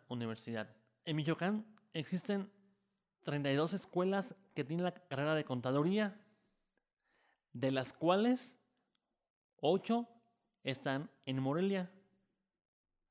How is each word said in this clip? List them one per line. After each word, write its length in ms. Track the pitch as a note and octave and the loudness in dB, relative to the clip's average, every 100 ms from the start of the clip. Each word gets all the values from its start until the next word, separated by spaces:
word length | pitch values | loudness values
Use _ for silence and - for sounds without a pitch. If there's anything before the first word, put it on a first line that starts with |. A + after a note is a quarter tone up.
| _ | _
universidad. 680 | B2 A#2 A2 - A2+ G#2+ - _ _ | -4 -4 -6 -6 -6 -6 -12 _ _
En 140 | - D#3 | -4 -2
Michoacán 480 | D3+ D#3+ F3 G#3+ A3 - _ | 0 0 0 -2 -6 -20 _
existen 580 | E3 C3+ F#3 - G3+ G3 _ _ _ _ _ _ _ - | -8 -4 -4 -2 -4 -4 _ _ _ _ _ _ _ -4
treinta 260 | C#3+ C#3 | -2 2
y 40 | C#3 | 2
dos 160 | D#3+ | 2
escuelas 600 | F#3+ - F3 F#3 G3 F#3+ - _ - | -2 -4 0 2 2 -2 -12 _ -6
que 80 | |
tienen 220 | C3+ E3 F3+ | -2 0 0
la 80 | |
carrera 420 | F3 - C3+ D3 D#3 | -2 -8 -2 2 0
de 80 | |
contaduría, 840 | D3 B2+ B2+ C#3 D#3 G3+ G#3 F#3+ - _ _ _ _ _ _ _ _ _ _ _ _ | 0 -2 2 2 4 2 0 -4 -20 _ _ _ _ _ _ _ _ _ _ _ _
de 200 | B2+ C3 | -4 0
las 200 | C3+ B2+ | 0 -2
cuales 640 | - D#3+ F#3+ A#3 B3 - - _ _ _ _ _ _ _ _ _ _ | -2 4 4 4 2 -2 -18 _ _ _ _ _ _ _ _ _ _
ocho 480 | C#3+ F#3+ - A#3 A#3 - _ _ _ _ | 2 2 2 0 0 -14 _ _ _ _
están 480 | C3+ C3 D3 C3+ D#3 _ - | -6 -4 -2 -2 -4 _ -4
en 160 | C3 | -2
Morelia, 500 | C3+ D3+ F#3+ G3 F3 - _ _ _ _ _ _ _ _ _ _ _ | 0 0 0 0 -4 -10 _ _ _ _ _ _ _ _ _ _ _